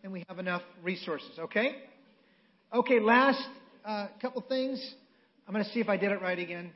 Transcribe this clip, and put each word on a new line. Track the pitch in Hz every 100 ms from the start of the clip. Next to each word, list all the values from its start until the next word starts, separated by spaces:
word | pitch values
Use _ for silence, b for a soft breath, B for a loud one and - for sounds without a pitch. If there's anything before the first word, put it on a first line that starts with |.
and | 196
we | 190 170
have | 180
enough | 180 175 - -
resources, | 170 180 - 147 - -
okay? | 165 208 262 - - - _ _ b b b b _
Okay, | 233 240 240
last, | 214 240 269 262 - - - -
uh, | 214 208 202 -
couple | 247 247
things. | - 262 262 240 - - _ b b b -
I'm |
gonna | 208 208
see | 240
if | 208
I | 196
did | 196
it | 196
right | 180 180
again. | 175 175 175